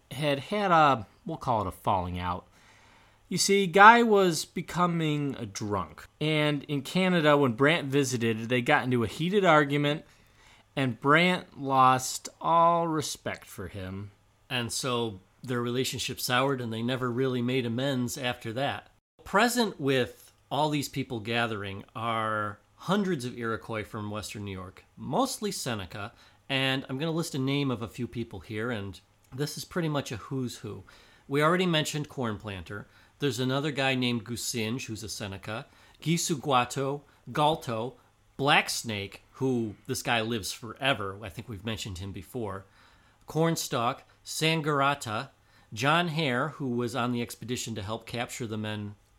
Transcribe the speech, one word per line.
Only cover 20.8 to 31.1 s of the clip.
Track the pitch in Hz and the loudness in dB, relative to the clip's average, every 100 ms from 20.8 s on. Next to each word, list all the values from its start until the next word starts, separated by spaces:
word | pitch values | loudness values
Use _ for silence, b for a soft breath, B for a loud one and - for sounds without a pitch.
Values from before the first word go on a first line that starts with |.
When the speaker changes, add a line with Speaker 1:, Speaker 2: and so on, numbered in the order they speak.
| 131 | -2
Speaker 2:
people | 139 127 117 | -6 -6 -6
gathering | 104 117 117 107 98 98 - 113 | -4 -2 -2 -4 -8 -10 -12 -8
are | 117 113 110 107 104 101 _ _ | -4 -2 -2 -2 -4 -8 _ _
hundreds | - 196 190 160 120 | -2 0 0 -2 -4
of | 117 | -6
Iroquois | 117 110 - 110 | -4 -4 -6 -8
from | 98 113 104 | -6 -8 -6
Western | 104 101 107 | -6 -8 -8
New | 101 | -8
York, | 92 92 - - - | -8 -12 -18 -20 -14
mostly | 117 165 269 - 202 | -6 -2 -2 -4 -6
Seneca, | - 135 110 90 110 104 b b b - | -6 -6 -6 -8 -10 -12 b b b -6
and | 135 135 131 - | -2 0 -2 -4
I'm | 131 | -4
gonna | 165 | -2
list | 160 160 147 | -2 -2 -2
a | |
name | 131 143 139 | -2 0 0
of | 117 | -2
a | 110 | -6
few | - 117 | -8 -8
people | 120 113 98 | -6 -8 -10
here, | - 107 117 | -10 -6 -4
and | 113 98 92 - _ _ 127 | -4 -6 -12 -20 _ _ -8
this | 147 - | -6 -8
is | - | -8
pretty | 185 160 | -4 -2
much | 147 135 | -2 -4
a | 113 | -8
who's | - 135 123 - | -8 -6 -6 -8
who. | 85 95 b b b | -12 -12 b b b